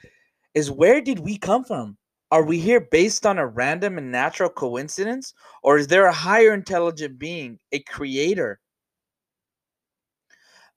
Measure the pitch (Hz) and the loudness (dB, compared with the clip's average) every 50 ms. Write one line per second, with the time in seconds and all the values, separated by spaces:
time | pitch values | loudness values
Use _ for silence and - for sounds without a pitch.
0 | _ - _ _ _ _ _ _ _ _ - 151 151 139 139 135 160 190 247 302 | _ -20 _ _ _ _ _ _ _ _ -4 -4 -4 -4 0 2 6 6 6 4
1 | 240 269 262 175 151 190 208 196 - 180 202 254 254 - 214 143 113 104 101 _ | 2 -4 -6 -6 -6 -8 -8 -8 -2 -2 -2 -2 -2 -4 -8 -10 -10 -12 -14 _
2 | _ _ _ _ _ - 156 160 156 151 170 170 160 202 247 240 - - - 160 | _ _ _ _ _ 0 2 2 2 2 0 -2 0 2 2 2 2 2 2 2
3 | 185 220 214 - - 208 196 175 147 123 107 117 123 139 156 180 196 202 185 170 | 2 2 0 -2 -2 -2 0 0 -4 -4 -4 -4 -2 -2 -2 -2 -4 -6 -6 -6
4 | 139 127 123 123 135 156 - - 190 160 - - 143 127 120 123 143 156 - - | -10 -6 -4 -2 -2 -2 -2 -2 -4 -4 -2 -4 -6 -4 -4 -6 -8 -10 -8 -8
5 | 196 220 247 262 262 - - _ _ - - - - 139 143 147 143 139 175 190 | -6 -6 -6 -8 -10 -16 -20 _ _ -20 -18 -4 2 4 4 4 4 4 4 6
6 | 196 180 165 156 160 180 202 226 226 220 214 202 180 - 190 175 170 170 165 151 | 6 6 4 2 -2 0 4 6 6 6 6 2 -4 -4 -2 -2 -2 -2 -4 -6
7 | 156 143 131 127 139 165 175 165 143 123 113 - _ - - 143 - - - - | -10 -12 -12 -12 -12 -10 -10 -10 -12 -14 -16 -18 _ -8 -8 -8 -8 -8 -12 -10
8 | 143 135 131 135 147 175 208 185 143 110 98 _ _ _ _ _ _ _ _ _ | -8 -6 -4 -2 -2 -2 -2 -2 -2 -6 -6 _ _ _ _ _ _ _ _ _
9 | _ _ _ _ _ _ _ _ _ _ _ _ _ _ _ _ _ _ _ _ | _ _ _ _ _ _ _ _ _ _ _ _ _ _ _ _ _ _ _ _
10 | _ _ _ _ _ _ _ _ _ _ _ _ _ _ _ | _ _ _ _ _ _ _ _ _ _ _ _ _ _ _